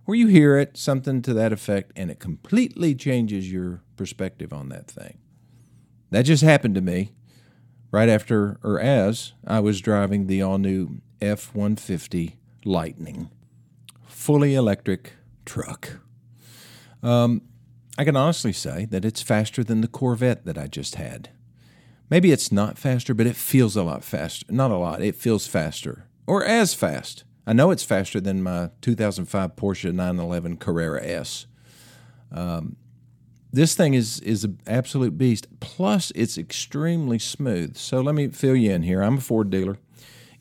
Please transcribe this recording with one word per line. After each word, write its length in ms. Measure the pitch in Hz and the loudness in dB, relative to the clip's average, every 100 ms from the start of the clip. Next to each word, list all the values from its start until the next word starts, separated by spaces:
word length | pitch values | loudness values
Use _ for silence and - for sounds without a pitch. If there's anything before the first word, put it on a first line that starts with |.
| - | -2
or 100 | 226 | 4
you 120 | 226 | 4
hear 300 | 180 147 139 | 6 4 4
it, 180 | 139 - | 0 -6
something 460 | - 135 135 131 | -4 -4 -2 -4
to 120 | 120 110 | -2 -2
that 180 | 110 | 0
effect, 400 | 107 - 101 - - | -2 -4 -4 -6 -10
and 160 | 90 | -10
it 80 | - | -10
completely 760 | 92 78 - 220 254 - 170 127 | -12 -12 -2 0 0 -2 -2 -2
changes 540 | 143 127 110 101 92 | -2 -2 0 -4 -6
your 320 | 92 90 87 _ - | -6 -6 -8 _ -12
perspective 560 | 92 - 80 - 76 | -10 -8 -10 -8 -12
on 160 | 73 67 | -12 -12
that 180 | 53 - | -14 -18
thing. 320 | - 50 - _ _ _ _ _ _ _ _ - | -20 -20 -20 _ _ _ _ _ _ _ _ -2
That 140 | 101 | 2
just 180 | 127 151 | 4 6
happened 320 | 156 - 120 | 8 6 4
to 80 | 95 | 0
me 300 | 92 90 104 - - _ _ _ _ _ - | 0 -2 -4 -8 -20 _ _ _ _ _ -2
right 180 | 104 117 | 4 6
after, 480 | 107 - 110 101 101 | 4 4 0 0 -2
or 160 | 107 101 | -2 0
as, 540 | 127 131 98 113 - - - | 2 4 2 0 -8 -12 -2
I 140 | 110 | 0
was 200 | 104 98 | 2 0
driving 460 | 110 104 98 101 95 | 2 2 2 0 0
the 160 | 95 | 0
all-new 600 | 95 98 98 95 85 62 - - | 0 0 0 0 -4 -8 -16 -6
F 320 | 104 104 - | -4 -4 -6
one 220 | 104 104 104 | -4 -2 -2
fifty 640 | - 87 - 90 82 - _ _ 104 | -4 -8 -4 -4 -4 -8 _ _ -2
Lightning, 640 | 90 80 - 80 69 80 - _ _ _ _ - - - | -2 -2 -8 -12 -12 -14 -16 _ _ _ _ -20 -20 -20
fully 480 | - - 147 143 135 | -8 2 4 4 4
electric 580 | 113 101 - 92 - - - - - | 2 2 -2 -4 -6 -20 -20 -20 -12
truck. 540 | - - - - - - _ _ - - - - - - - | -10 -10 -12 -14 -16 -20 _ _ -20 -20 -20 -20 -20 -20 -6
Um, 400 | 120 120 120 120 - - _ - - - | 2 4 4 2 -4 -20 _ -20 -12 -2
I 80 | |
can 120 | 147 139 | 2 4
honestly 380 | 151 165 117 | 4 2 -2
say 320 | 87 71 71 110 | -4 -4 -6 -4
that 200 | 95 110 | -2 -2
it's 160 | - | -2
faster 420 | - 107 110 - | 0 0 0 -2
than 180 | 117 110 | -2 0
the 60 | 113 | -2
Corvette 580 | - 127 117 127 113 87 | -2 -2 2 0 0 -4
that 120 | 76 | -10
I 80 | 71 | -10
just 300 | 69 69 - | -10 -10 -10
had. 340 | 69 62 - _ - _ _ _ _ _ - | -12 -12 -18 _ -20 _ _ _ _ _ 0
Maybe 220 | 170 180 | 4 6
it's 200 | 135 - | 4 4
not 280 | 101 104 - | 0 0 -2
faster, 340 | 139 123 - | -2 -2 0
but 140 | 113 117 | 2 2
it 80 | 110 | 0
feels 400 | - 131 113 104 | 2 4 4 2
a 80 | |
lot 200 | 85 65 | -2 -4
faster. 440 | - 78 82 - - | -6 -6 -6 -10 -4
Not 220 | 113 135 | 0 0
a 60 | 92 | 0
lot. 260 | 87 - | -2 -2
It 120 | 101 - | -4 -2
feels 300 | 120 104 - | 0 0 0
faster, 640 | 95 80 - - - - _ - | -2 -2 -4 -10 -12 -16 _ -2
or 180 | 196 | 0
as 300 | - 233 196 | 2 2 2
fast. 500 | - 87 69 - - - _ - | 0 -2 -4 -8 -16 -20 _ 0
I 80 | |
know 180 | 113 165 | 4 6
it's 120 | - | 4
faster 360 | - 98 95 104 | 0 -2 0 -4
than 220 | 95 95 | -2 -2
my 300 | 92 87 87 - | -2 -4 -6 -6
two 140 | - 113 | -2 0
thousand 300 | 104 95 85 | 0 -2 -4
five 300 | 101 92 - | -2 -4 -2
Porsche 380 | 98 92 90 | -4 -2 -2
nine 240 | 90 90 90 | -2 -2 -2
eleven 400 | 85 87 85 82 | -4 -4 -6 -8
Carrera 480 | - 85 82 69 71 | -4 -2 -2 -4 -6
S. 400 | 85 - - - _ _ - - - - - - | -6 -8 -12 -16 _ _ -20 -20 -20 -20 -20 -14
Um, 460 | 82 87 85 80 - _ - _ _ _ _ _ | -8 -6 -6 -8 -12 _ -20 _ _ _ _ _
this 220 | 127 160 - | 2 4 4
thing 200 | 156 131 | 4 4
is, 260 | 110 - | 0 -4
is 240 | - 107 104 | -2 -2 -2
an 160 | 90 - | -6 -4
absolute 520 | 117 127 139 123 80 | -2 -2 0 0 2
beast. 300 | 127 107 - - | 2 2 -2 -16
Plus, 540 | - - 190 208 - - | -12 -4 0 0 0 -2
it's 220 | 117 - | -2 -4
extremely 840 | - - - 139 160 170 139 117 | -10 -10 -8 -4 -2 0 0 -2
smooth. 560 | - - 135 90 73 - | -4 -6 -4 -2 -4 -8
So 240 | - 131 | -4 -2
let 160 | 135 151 | 0 0
me 140 | 139 | -2
fill 260 | - 135 131 | 0 2 4
you 160 | 110 | 4
in 120 | 90 | 2
here. 180 | 82 92 | 0 2
I'm 160 | 101 135 | 2 0
a 40 | |
Ford 280 | - 113 104 | 0 0 0
dealer 280 | 95 92 104 _ _ - - - _ | 0 -2 -6 _ _ -20 -20 -20 _